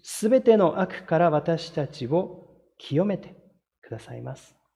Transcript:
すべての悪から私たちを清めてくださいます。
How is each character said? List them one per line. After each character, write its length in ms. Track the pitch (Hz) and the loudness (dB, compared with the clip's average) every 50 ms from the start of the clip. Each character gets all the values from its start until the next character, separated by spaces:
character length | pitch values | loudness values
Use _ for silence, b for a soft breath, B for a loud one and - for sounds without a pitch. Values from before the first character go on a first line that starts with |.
| _ | _
す 240 | - - - 208 | -14 -10 -4 0
べ 140 | 220 262 262 | 2 2 4
て 160 | 262 240 220 | 6 6 6
の 240 | 214 190 156 - - | 6 4 2 2 0
悪 240 | 185 180 - - - | -4 -4 -4 -14 -4
か 140 | - 170 160 | -2 2 2
ら 100 | 175 170 | 4 4
私 400 | 151 151 147 - 165 156 - - | 2 2 0 0 -4 -4 -4 -8
た 180 | - 160 143 | -6 -6 -6
ち 200 | - - - 127 | -6 -8 -10 -4
を 420 | 117 147 175 190 - - - - _ _ _ _ _ _ | -2 -2 -2 -2 -4 -12 -18 -20 _ _ _ _ _ _
清 280 | _ - - 135 151 190 | _ -10 -4 -2 0 0
め 120 | 208 190 | 0 -2
て 180 | - - - - - _ _ _ _ _ _ _ _ | -6 -8 -16 -20 -20 _ _ _ _ _ _ _ _
く 80 | - - | -16 -16
だ 100 | 113 113 | -14 -14
さ 160 | - - 123 | -14 -16 -16
い 60 | 117 | -14
ま 140 | 123 127 135 | -12 -14 -14
す。 200 | - - _ _ _ _ _ _ | -14 -18 _ _ _ _ _ _